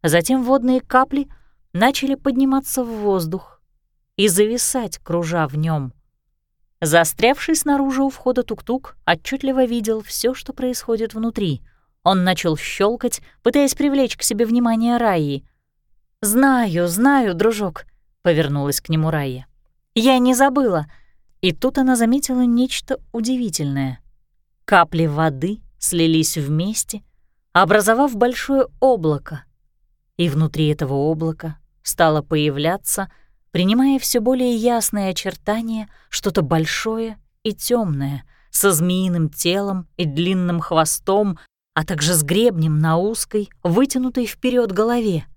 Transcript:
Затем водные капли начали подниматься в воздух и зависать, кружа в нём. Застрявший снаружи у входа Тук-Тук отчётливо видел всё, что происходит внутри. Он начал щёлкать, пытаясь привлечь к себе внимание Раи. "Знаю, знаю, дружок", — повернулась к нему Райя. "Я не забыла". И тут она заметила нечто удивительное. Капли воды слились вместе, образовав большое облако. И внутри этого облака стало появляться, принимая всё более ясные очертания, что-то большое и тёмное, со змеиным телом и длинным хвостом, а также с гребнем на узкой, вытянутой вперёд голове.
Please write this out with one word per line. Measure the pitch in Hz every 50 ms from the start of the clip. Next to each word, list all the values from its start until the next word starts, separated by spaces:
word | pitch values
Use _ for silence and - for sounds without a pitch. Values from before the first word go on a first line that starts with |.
| -
Затем | 160 147 170 170 - 262 262 247
водные | 240 269 277 233 254 254 254
капли | - - - 254 262 262 - 277 277 - - - _ _ _ _ _ _ _
начали | 175 214 254 269 - - 269 269
подниматься | 269 - 277 254 247 269 269 262 269 269 - - 269 247
в |
воздух | 233 226 214 208 208 196 190 170 160 165 190 - - - _ _ _ _ _ _ _ _ _ _ _ _
и | - 196
зависать, | 214 170 190 208 214 233 247 - - - 262 233 190 - -
кружа | - - 170 170 170 160 170 170 156
в | 139 135
нём. | 151 156 165 160 147 139 127 - _ _ _ _ _ _ _ _ _ _ _ _ _ _ _ _ _
Застрявший | - 156 151 170 165 160 - - 214 240 277 - - - 320
снаружи | 302 - 294 285 277 277 269 262 262 269
у | 277
входа | 262 - - 254 254 247 240
Тук-Тук | - 220 - - - 240 262 - - - - _
отчётливо | - 175 165 - - 269 269 269 269 262 262 262
видел | 233 240 240 208 220 220 220
всё, | 214 - - - - 247 254
что | - - - 269
происходит | - 254 254 247 - - - 226 214 226 226 -
внутри. | 220 226 233 226 - 202 170 139 - - - _ _ _ _ _ _ _
Он | 180 196 185 180
начал | 185 185 - - 170 156
щёлкать, | 151 - - - - 196 202 233 240 - 240 - - - - _ _
пытаясь | _ 240 262 285 285 269 -
привлечь | - 294 294 269 277 262 226 -
к | -
себе | - - 233 208 240
внимание | 220 226 247 247 233 226 226 226 233 240
Раи. | 240 240 220 190 170 151 143 139 139 - _ _ _ _ _ _ _ _ _ _ _ _ _ _ _
"Знаю, | - 208 208 247 269 277 262 247 233 202 160 170 175
знаю, | 175 170 196 240 277 285 277 247 208 175
дружок", — | 165 202 226 226 208 208 185 - - - - _ _ _ _ _ _
повернулась | _ 180 165 151 160 139 143 143 139 143 143 -
к | - -
нему | 160 156 156 160
Райя. | 160 151 143 135 127 127 131 _ _ _ _ _ _ _ _ _ _
"Я | 226 220 269 254 254
не | 247 254 254
забыла". | 240 269 277 254 285 269 226 180 160 147 151 - - - _ _ _ _ _ _ _
И | - 185
тут | 170 - - 262 269 269
она | 262 262 254
заметила | 233 233 226 247 285 277 - 254 247
нечто | 247 240 233 240 254 254 - - - - 262 262 - -
удивительное. | - 233 220 233 262 247 247 208 160 - 151 143 139 139 135 135 127 - _ - _ _ _ _ _ _ _ _ _ _ _
Капли | - 208 185 170 160 - 160 165
воды | 156 143 147 160 160 139 131 147 185 208 220 - - _ _
слились | - - - 170 165 165 160 160 156 - -
вместе, | 165 143 139 151 156 175 202 220 - - - - 208 - _ _ _ _ _ _ _ _ _ _
образовав | 175 190 165 214 214 196 208 226 233 277 285 240
большое | 202 240 247 247 - - - 277 269 254 - - -
облако. | - 262 254 208 160 156 151 143 - - 156 135 - _ _ _ _ _ _ _ _ _ _ _ _ _ _
И | - 175 170
внутри | 135 151 160 151 - 151 156
этого | 151 151 147 160 131 139
облака | 139 139 156 160 156 165 160 160 - - 160 151 - _ _ _ _
стало | _ - - - 175 160 156 151
появляться, | 147 - 160 151 147 151 139 143 147 160 185 196 - - - - 196 - _ _ - _ _ _ _ _
принимая | _ 165 180 190 214 240 262 277 277
всё | 262 - - - 247
более | 208 247 262 254 254 247 240
ясные | 220 220 240 240 233 214 - - 208 196 190
очертания, | 185 - - 196 185 - _ - 208 226 226 226 226 220 214 - - _ _ _
что-то | - - - 208 160 208 165
большое | 131 165 160 160 156 - - - 220 220 226 226 226 214 - _ _ _ _
и | _ 220
тёмное, | 208 - - - 240 233 220 180 147 139 139 135 143 135 - _ _ _ _ _
со | - - - 196
змеиным | 180 151 165 180 180 185 185 185 175 175 160 151
телом | - - - 170 175 - - 202 190 185 170 _ _
и | - 180
длинным | 151 139 151 175 180 190 185 180 175 175 170
хвостом, | 160 - 175 160 160 151 - - _ - 190 202 208 202 175 - - _ _ _ _ _ _
а | 160 151
также | - 180 156 147 160 180
с | 160 151
гребнем | 143 175 202 226 240 196 165 160 156 151 151
на | 156 160 160
узкой, | 170 185 208 226 - - _ - 214 202 - - _
вытянутой | _ 180 165 214 269 269 - 262 254 254 247 254 240
вперёд | 208 - - - 254 247 247 233 208
голове. | 185 185 214 226 240 240 226 214 180 156 - - -